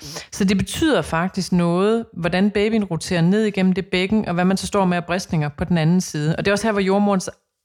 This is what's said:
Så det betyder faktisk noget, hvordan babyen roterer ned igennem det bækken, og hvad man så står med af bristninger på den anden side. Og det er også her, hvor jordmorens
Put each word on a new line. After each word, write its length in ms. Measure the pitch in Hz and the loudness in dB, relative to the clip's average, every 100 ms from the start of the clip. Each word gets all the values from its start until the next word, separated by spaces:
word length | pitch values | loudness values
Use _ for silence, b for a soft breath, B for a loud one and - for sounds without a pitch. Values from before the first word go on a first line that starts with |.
| 143 B B | -14 B B
Så 120 | - | -2
det 140 | 196 202 | 2 2
betyder 440 | - - 320 208 | -2 -2 2 2
faktisk 500 | 151 165 185 - 175 | 0 -2 -2 -4 -2
noget, 540 | 180 170 175 202 226 226 - | 2 2 2 2 0 -4 -6
hvordan 340 | 170 180 202 | -2 0 0
babyen 340 | 202 214 220 | 0 0 0
roterer 360 | 196 160 - 175 | -2 -4 -2 2
ned 240 | 170 208 | 2 2
igennem 280 | 214 196 190 | 0 0 0
det 140 | 185 - | 0 -2
bækken, 420 | 180 196 214 - | -2 0 0 0
og 60 | |
hvad 100 | 175 | 0
man 120 | 180 190 | 0 0
så 100 | 185 | 0
står 180 | 202 | 0
med 120 | 185 175 | 2 0
af 80 | |
bristninger 440 | 165 180 - 165 147 | -2 -4 -2 -2 -2
på 160 | - | -4
den 140 | 175 175 | -2 2
anden 220 | 156 180 | 4 2
side. 360 | - 151 151 170 | 0 -4 -2 0
Og 80 | |
det 60 | 180 | 0
er 20 | |
også 140 | 202 220 | 0 0
her, 60 | |
hvor 80 | 202 | 0
jordmorens 480 | 190 196 202 196 - - _ _ | 2 2 2 0 -4 -12 _ _